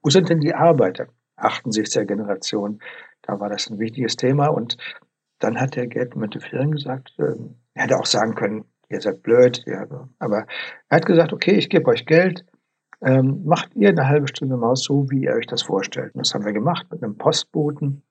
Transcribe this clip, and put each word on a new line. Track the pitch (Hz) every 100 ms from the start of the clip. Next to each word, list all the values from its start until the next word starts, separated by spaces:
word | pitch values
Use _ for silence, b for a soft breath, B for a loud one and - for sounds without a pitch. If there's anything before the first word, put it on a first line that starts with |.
Wo | 147
sind | 190 175
denn | 165
die | 147
Arbeiter? | - 165 147 95 - - _ _ _
Achtundsechziger | 110 - 113 107 107 123
Generation, | 104 104 104 95 - 110 104 107 B B B B
da | - 101
war | 101
das | 101 -
ein | 107
wichtiges | 113 113 117 -
Thema. | 127 139 143
Und | 127 117 - B B _ _ _ _
dann | 110 117
hat | 131
der | - 120
Gerd | 123 123
Müntefering | - 107 107 - 117 143
gesagt, | 151 131 131 - -
ähm, | - - - - _
er | -
hätte | 113 -
auch | -
sagen | 110 113 104
können, | 101 110 - _ _
ihr | 98
seid | 107 92
blöd, | 107 120 127 - -
ja, | 95 - 139 - _
aber | 123 104 - B B B _
er | -
hat | -
gesagt, | 170 165
okay, | - -
ich | 196 -
gebe | 170 127
euch | 117
Geld, | - 160 185 180 _ _ _ _ _ _
ähm, | 160 131 131 139
macht | 156 170 -
ihr | - 202
eine | 170 135
halbe | 147 135
Stunde | - 135 127
Maus | 117 131
so, | - 143 139
wie | 135
ihr | 135
euch | 110 120
das | 117
vorstellt. | - 95 - - -
Und | -
das | 110
haben | -
wir | 104
gemacht | 104 135 175 -
mit | -
einem | 110 104
Postboten | 160 160 - 160 147 143 143 139 _